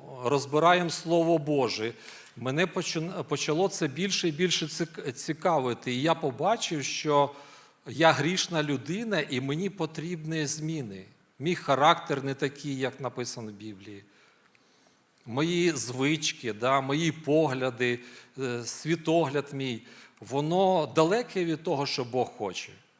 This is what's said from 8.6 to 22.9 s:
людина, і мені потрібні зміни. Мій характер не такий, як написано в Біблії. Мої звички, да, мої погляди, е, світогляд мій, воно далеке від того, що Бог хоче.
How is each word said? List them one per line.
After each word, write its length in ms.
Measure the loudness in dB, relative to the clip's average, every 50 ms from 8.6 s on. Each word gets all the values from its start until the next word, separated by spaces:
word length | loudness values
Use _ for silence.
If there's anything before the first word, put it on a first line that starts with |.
| 0
людина, 580 | 0 -2 -2 -2 -4 -6 -4 -4 -2 -2 -2 0 0
і 120 | -2 -2
мені 280 | -2 -2 -2 -2 -2 -4
потрібні 760 | -4 -4 -6 -6 -6 -6 -8 -6 -6 -8 -6 -4 -2 -2 -2
зміни. 600 | -2 -2 -4 -4 -4 -4 -4 -6 -8 -10 -12 -14 -18 -20 _ _ _ _ -6
Мій 160 | -4 -2 -2
характер 680 | -2 0 2 4 6 6 6 6 4 2 -2 -4 -2 -2
не 100 | -4 -4
такий, 440 | -2 -4 -4 -4 -6 -8 -8 -4 -2
як 220 | -2 -4 -4 -4
написано 480 | -8 -8 -6 -6 -6 -6 -8 -8 -10 -10
в 60 | -12
Біблії. 500 | -12 -14 -14 -14 -14 -16 -18 -18 -18 -20 _ _ _ _ _ _ _ _ _ _ _ _ _ _ _ _ _ _ _ _ _ _ _ _
Мої 460 | -6 -2 0 0 2 2 2 2 2
звички, 840 | 2 0 -2 -2 -2 0 2 2 2 2 0 -2 -4 -4 -4 -6 -4
да, 280 | 0 2 2 2 2
мої 300 | 2 2 0 0 0 0
погляди, 880 | -2 -2 0 2 4 4 4 4 2 0 -2 -2 0 0 0 0 0 -2 -6 -12 -20 -20 -20 -18 _ -8
е, 240 | -6 -4 -4 -4 -4
світогляд 880 | -6 -6 -4 -2 -2 -2 0 2 2 4 4 4 2 0 -2 -4 -4 -6
мій, 280 | -6 -4 -4 -6 -6 -8 -14 -20 -20 -20 -20 _ _
воно 720 | -10 -4 -2 -2 0 2 4 4 4 4 4 4 2 2 4
далеке 500 | 4 6 6 4 2 0 -2 -2 -2 0
від 180 | 0 -2 -2 -2
того, 220 | -2 0 0 0
що 180 | -2 -2 -4 -4
Бог 220 | -2 0 0 0 -2
хоче. 440 | -2 -4 -6 -6 -4 -6 -10 -12 -14 -20 -20 _